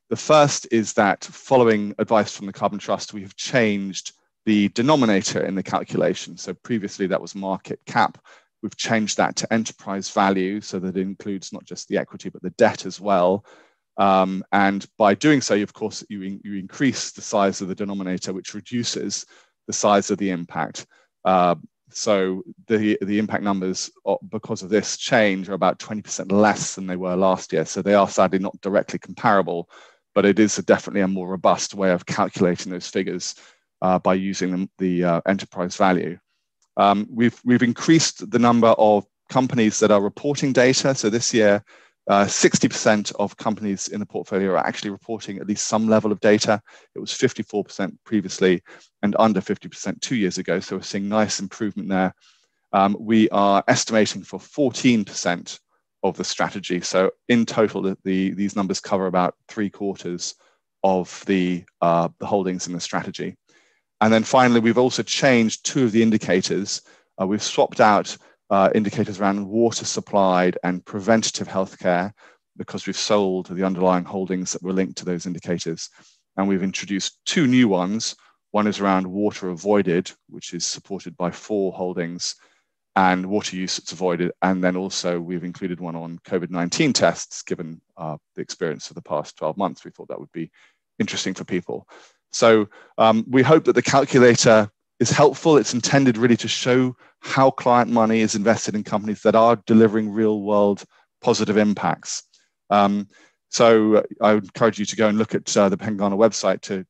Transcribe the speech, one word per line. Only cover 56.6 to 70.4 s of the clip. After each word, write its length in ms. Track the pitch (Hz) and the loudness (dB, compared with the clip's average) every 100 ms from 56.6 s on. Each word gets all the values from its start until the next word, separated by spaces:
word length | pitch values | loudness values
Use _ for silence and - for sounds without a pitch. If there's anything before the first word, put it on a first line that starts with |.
| 90 90 | -6 -6
So 320 | - 92 95 - - | -2 0 0 -2 0
in 180 | 120 113 | 0 0
total, 360 | - 104 98 | 0 0 0
the, 140 | 95 95 | -4 -4
the, 280 | 95 95 95 | -2 -2 -2
these 260 | 95 101 104 | -2 -4 -2
numbers 240 | 95 98 | -4 -4
cover 260 | - 98 92 | -4 -2 0
about 300 | 90 90 - - | 0 -2 -4 -12
three 240 | - 98 | -6 -6
quarters 640 | - 101 92 87 87 - - _ _ _ _ | -4 -8 -6 -8 -10 -10 -14 _ _ _ _
of 420 | 95 92 87 - - | 0 0 -2 -8 -2
the, 380 | 95 90 87 - - | 0 0 -2 -8 -2
uh, 280 | 85 85 82 - | 2 2 0 -4
the 80 | 95 | -4
holdings 400 | 101 92 92 87 | -2 -2 -6 -8
in 60 | |
the 80 | 87 | -8
strategy. 560 | - 90 92 - - - _ _ _ _ _ - | -6 -8 -8 -10 -10 -12 _ _ _ _ _ 0
And 120 | 110 | 4
then 120 | 110 | 4
finally, 340 | 110 131 127 120 | 4 6 6 6
we've 180 | 117 113 | 4 2
also 280 | 127 - | 2 0
changed 600 | 110 - 143 120 110 - | -4 0 4 4 2 -2
two 200 | - 143 | -4 0
of 80 | 120 | 2
the 100 | 113 | 4
indicators. 800 | 113 107 - 92 - 87 101 - _ _ _ - | 2 2 2 0 0 -4 -4 -10 _ _ _ -6
Uh, 80 | 95 | -4
we've 120 | 107 | -2
swapped 400 | - - 123 - | -2 0 0 4
out, 360 | 113 98 - - _ _ - | 4 4 0 -10 _ _ -2
uh, 180 | 98 95 | 2 4
indicators 460 | 110 104 110 104 92 | 2 0 -4 -4 -2
around 280 | 101 101 98 | -2 -2 -2
water 360 | 110 117 - | 0 0 -2
supplied 720 | 110 110 - 101 95 90 | -8 -8 -2 2 2 4